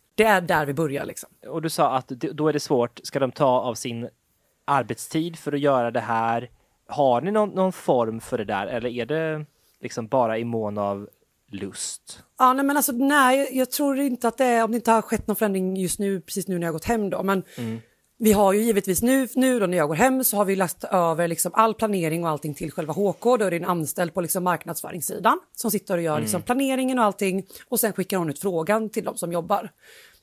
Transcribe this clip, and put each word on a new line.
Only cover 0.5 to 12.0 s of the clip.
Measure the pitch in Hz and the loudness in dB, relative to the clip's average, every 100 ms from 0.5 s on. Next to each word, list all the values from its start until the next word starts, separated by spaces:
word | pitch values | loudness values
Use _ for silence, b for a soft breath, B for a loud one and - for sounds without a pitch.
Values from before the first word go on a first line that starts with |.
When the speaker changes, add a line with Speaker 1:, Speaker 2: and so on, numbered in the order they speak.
| 160 143 | 0 0
Speaker 1:
vi | |
börjar, | 139 156 139 | -2 -2 -2
liksom. | - - - _ - | -6 -10 -16 _ -10
Speaker 2:
Och | 156 | -6
du | 156 | -4
sa | 165 143 131 | 0 2 2
att | - | -4
det, | 123 156 | -6 -6
då | 151 151 | -2 0
är | |
det | 147 | 0
svårt. | - 139 120 - | 0 2 2 -4
Ska | - 143 | -8 -2
de | 131 | -2
ta | - 139 | 2 2
av | 123 123 | 4 0
sin | 110 127 117 120 - _ _ _ _ | -4 -6 -8 -10 -12 _ _ _ _
arbetstid | - 139 110 117 - 160 170 165 | -2 0 0 -4 -6 -4 -4 -6
för | - | -6
att | 147 | 0
göra | 143 135 117 | 2 2 2
det | 117 | -2
här? | 113 113 113 117 123 _ _ _ - | -2 0 0 -2 -4 _ _ _ -10
Har | - 135 120 | 0 4 4
ni | 170 | 2
någon, | 214 208 | 0 0
någon | 185 190 | 0 0
form | - - 131 110 113 | 0 0 2 2 -4
för | - 120 | -6 -6
det | |
där? | 104 98 101 | -4 -4 -4
Eller | 123 120 | -4 -4
är | 120 117 | -4 -4
det | 156 160 156 151 _ _ _ | -2 -2 -6 -10 _ _ _
liksom | 123 - 110 | -10 -8 -2
bara | 135 117 113 | 2 2 0
i | |
mån | 117 113 107 104 | -2 -2 -2 -2
av | 101 98 101 _ _ _ _ | -2 -4 -8 _ _ _ _
lust? | 98 98 - - - | -10 -10 -8 -10 -10